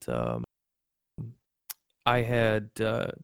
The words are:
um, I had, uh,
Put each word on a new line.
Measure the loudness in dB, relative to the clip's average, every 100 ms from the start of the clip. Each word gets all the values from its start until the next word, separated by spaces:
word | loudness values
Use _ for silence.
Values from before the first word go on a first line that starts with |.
| -4
um, | -2 0 -2 -6 _ _ _ _ _ _ -12 -12 -14 _ _ -20 -20 _ _ 2
I | 2
had, | 2 2 4 2 -2 -2
uh, | -2 0 -2 -6